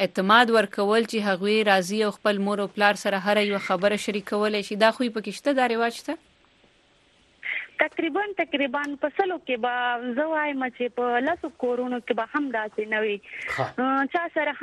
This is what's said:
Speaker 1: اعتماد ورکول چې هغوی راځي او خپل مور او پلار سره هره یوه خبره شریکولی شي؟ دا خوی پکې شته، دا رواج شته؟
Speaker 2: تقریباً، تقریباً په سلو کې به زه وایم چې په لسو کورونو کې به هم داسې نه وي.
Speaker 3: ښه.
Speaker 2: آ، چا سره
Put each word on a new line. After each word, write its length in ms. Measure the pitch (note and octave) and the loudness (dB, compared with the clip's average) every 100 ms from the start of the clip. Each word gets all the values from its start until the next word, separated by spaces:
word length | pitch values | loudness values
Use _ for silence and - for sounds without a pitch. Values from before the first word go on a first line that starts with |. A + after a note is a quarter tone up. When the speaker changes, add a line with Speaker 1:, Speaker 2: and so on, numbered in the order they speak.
| F#3+ | -2
Speaker 1:
اعتماد 500 | - F#3 A3 A#3+ A3+ | 0 6 6 8 4
ورکول 440 | G3 - G3+ A3 | 2 0 2 2
چې 140 | A3+ A3+ G3+ | 2 0 0
هغوی 260 | F#3 G3 G#3+ | 0 2 2
راځي 400 | G#3+ F#3+ F3 G#3+ | 4 4 2 0
او 60 | G#3+ G3+ | 0 0
خپل 260 | G#3+ G3+ G3 | 0 0 0
مور 100 | G3+ | -2
او 120 | G3 - | -4 2
پلار 260 | G#3 G3+ G#3 | 2 2 0
سره 200 | G3 F#3+ | -2 2
هره 240 | G#3 G3+ | 2 2
یوه 160 | G3+ - | 0 -2
خبره 320 | F#3 G3+ G#3 - | 2 2 0 -2
شریکولی 560 | G3+ F#3+ G#3 G#3+ G#3+ | -4 -2 -2 0 -2
شي؟ 200 | G3+ G#3 A3 | -4 2 2
دا 40 | |
خوی 180 | A3+ B3 | 4 -2
پکې 220 | A3 G#3 | -4 -8
شته، 220 | G3 C#4+ | -6 -2
دا 220 | C4+ B3 A3+ | 0 2 0
رواج 160 | A#3 | -2
شته؟ 320 | A#3 - D#4+ _ _ _ _ _ _ _ _ _ _ _ _ - - - - | -4 -8 -10 _ _ _ _ _ _ _ _ _ _ _ _ -8 -8 -6 -2
Speaker 2:
تقریباً، 440 | D4+ - E4 D4 G#4 F#4+ | -2 -2 -2 -2 -4 -4
تقریباً 420 | E4 C#4+ C#4 C#4+ C#4+ C#4+ | -2 -2 -2 -4 -6 -4
په 60 | D4+ - | -4 0
سلو 180 | F#4+ E4+ | -2 -2
کې 180 | - B3 | -6 -4
به 100 | A#3+ B3 B3 A#3+ B3 | -2 -2 -2 -2 -4
زه 100 | A#3 D#4 | -2 -2
وایم 320 | D#4 D4+ C#4 B3+ | -2 -2 -2 -4
چې 260 | - B3 | -4 -6
په 240 | - B3 A#3+ C4+ | -2 0 0 0
لسو 220 | F4 D#4+ - | -2 -6 -4
کورونو 360 | B3 B3 B3 B3 | -2 -2 -2 -4
کې 160 | - A3+ | -2 -4
به 40 | A3+ | -2
هم 120 | D4+ C#4+ | -4 -2
داسې 320 | A#3 G#3+ - G#3+ | -4 -4 -6 -4
نه 100 | G#3+ | -2
وي. 180 | G#3+ G3+ - - - - | -2 -4 -8 -12 -8 -4
Speaker 3:
ښه. 100 | C3 - | -4 -2
Speaker 2:
آ، 240 | B3+ C4+ C4+ | 0 2 0
چا 80 | F4 E4+ | -2 -2
سره 200 | E4 D4 C#4+ | -2 -2 -2